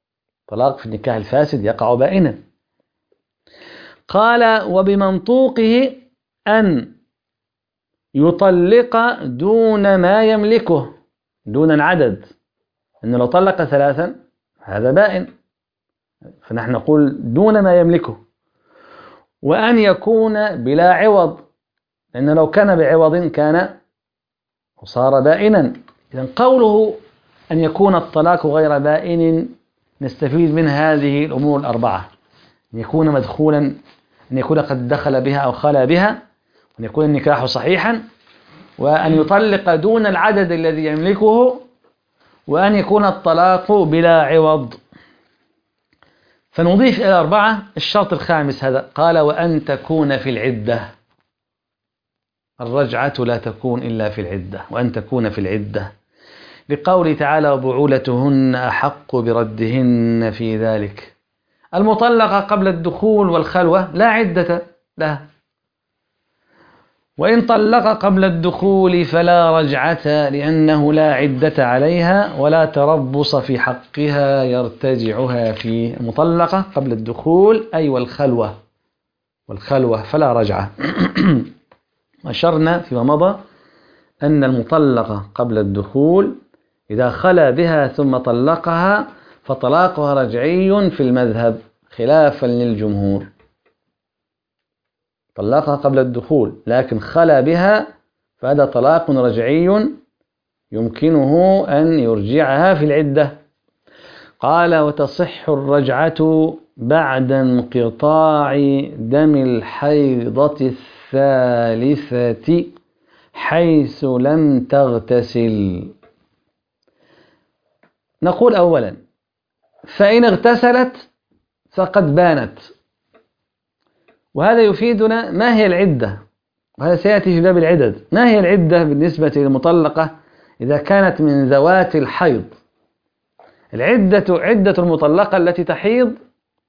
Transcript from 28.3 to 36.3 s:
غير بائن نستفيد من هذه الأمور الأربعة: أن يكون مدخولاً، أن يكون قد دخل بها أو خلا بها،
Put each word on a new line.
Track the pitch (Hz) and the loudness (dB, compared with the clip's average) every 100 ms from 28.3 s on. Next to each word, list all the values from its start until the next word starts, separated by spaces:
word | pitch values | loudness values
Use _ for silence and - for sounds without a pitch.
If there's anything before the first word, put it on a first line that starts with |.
| 175 156 | 0 0
غير | 151 156 143 | 0 0 0
بائن | 143 156 180 170 165 165 - - _ _ _ _ | 0 -2 -2 0 0 0 -4 -14 _ _ _ _
نستفيد | 135 - 143 151 165 | -12 -6 -2 0 0
من | 156 160 | 2 0
هذه | 139 156 151 143 143 147 | 0 0 0 0 -2 -2
الأمور | 131 147 139 | -2 -2 -2
الأربعة: | 139 117 117 92 90 _ _ _ _ _ _ | -2 -2 -2 -4 -8 _ _ _ _ _ _
أن | 113 | -14
يكون | 113 156 156 | -6 0 0
مدخولاً، | 143 104 - 156 147 143 - _ _ _ _ _ | 0 -4 -2 0 0 -2 -6 _ _ _ _ _
أن | 131 | -8
يكون | - 156 | -2 -2
قد | 143 131 123 | -2 -6 -4
دخل | 143 147 131 | -2 -2 -2
بها | 131 139 | -2 -2
أو | 135 | -4
خلا | 123 147 143 127 | -2 0 2 2
بها، | 170 202 220 - | 2 0 -4 -14